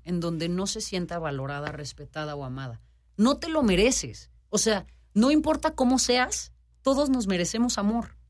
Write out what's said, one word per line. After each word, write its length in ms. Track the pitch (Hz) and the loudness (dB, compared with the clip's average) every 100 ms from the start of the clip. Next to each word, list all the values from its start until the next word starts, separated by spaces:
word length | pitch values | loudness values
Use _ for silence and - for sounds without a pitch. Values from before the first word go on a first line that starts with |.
en 160 | - 175 | -4 -2
donde 280 | 170 165 170 | -2 -2 -2
no 200 | 180 196 | -2 -4
se 120 | 220 | -6
sienta 380 | - 185 175 170 | -6 -6 -6 -6
valorada, 540 | 156 139 135 143 151 | -6 -6 -6 -8 -8
respetada 640 | 147 139 - 143 156 151 147 | -10 -12 -14 -12 -10 -8 -8
o 80 | |
amada. 360 | 131 131 131 113 - _ _ - | -10 -10 -10 -12 -18 _ _ 2
No 220 | 226 285 | 2 2
te 100 | 330 | -2
lo 140 | 311 | 2
mereces. 680 | 233 180 233 - 131 104 - _ _ | 4 4 4 2 -4 -12 -20 _ _
O 80 | 202 | 0
sea, 280 | 220 202 - - _ | 2 0 -4 -16 _
no 180 | 208 247 | 2 4
importa 420 | 302 302 302 311 | 4 2 0 0
cómo 240 | 320 247 254 | 2 2 4
seas, 540 | - 247 247 - - - _ _ | 2 2 0 -4 -10 -18 _ _
todos 280 | 269 269 285 | 0 2 2
nos 160 | 254 196 | 2 0
merecemos 520 | 180 175 226 240 220 | 0 0 0 0 0
amor 380 | 202 233 226 - _ | 0 0 -4 -12 _